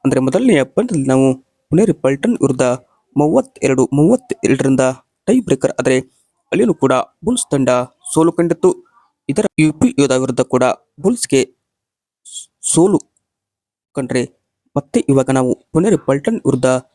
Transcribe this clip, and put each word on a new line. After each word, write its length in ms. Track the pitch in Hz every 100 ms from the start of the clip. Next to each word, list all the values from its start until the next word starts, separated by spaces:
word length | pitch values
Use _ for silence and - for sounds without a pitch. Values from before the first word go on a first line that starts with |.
ಅಂದ್ರೆ, 160 | 135 135
ಮೊದಲನೆಯ 420 | 131 185 254 156
ಪಂದ್ಯದಲ್ಲಿ 460 | 131 - 247 170 135
ನಾವು 260 | 131 135 131 _ _ _
ಪುನೇರಿ 220 | 160 214
ಪಲ್ಟನ್ 400 | - 135 139 226
ವಿರುದ್ಧ 300 | 226 135 131 127 123 _ _ _ 139
ಮೂವತ್ತೆರಡು 720 | 147 226 - - 135 131 127
ಮೂವತ್ತೆರಡರಿಂದ 880 | 139 160 - _ - - 131 135 135 131 127 _ _ -
ಟೈ 140 | 254
ಬ್ರೇಕರ್, 320 | - 139 131 -
ಆದರೆ 220 | 127 127 127 _ _ _
ಅಲ್ಲಿಯೂ 340 | _ 180 226
ಕೂಡ 180 | 160 131 127 - _
ಬುಲ್ಸ್ 260 | 160 247 -
ತಂಡ 180 | 139 131 123 123 _ -
ಸೋಲು 180 | 156 165
ಕಂಡಿತ್ತು. 520 | 170 170 165 185 - _ _ _ _ -
ಇದರ 180 | 139 - -
ಯು 140 | 156
ಪಿ 240 | 151 127 -
ಯೋಧಾ 180 | 139 131
ವಿರುದ್ಧ 240 | 131 123
ಕೂಡ 240 | 127 127 127 - _ -
ಬುಲ್ಸ್‌ಗೆ 540 | 185 240 - 135 - _ _ _ _ _ _ _ - - - _
ಸೋಲು 380 | - - 185 185 - _ _ _ _ _ _ _ _
ಕಂಡ್ರೆ, 320 | - 127 127 120 _ _ _ _ 143
ಮತ್ತೆ 240 | - 120
ಇವಾಗ 300 | - 135 131
ನಾವು 280 | 131 127 - _
ಪುನೇರಿ 240 | 156 202 170
ಪಲ್ಟನ್ 440 | - 139 220 226 147
ವಿರುದ್ಧ 180 | 131 131 127 -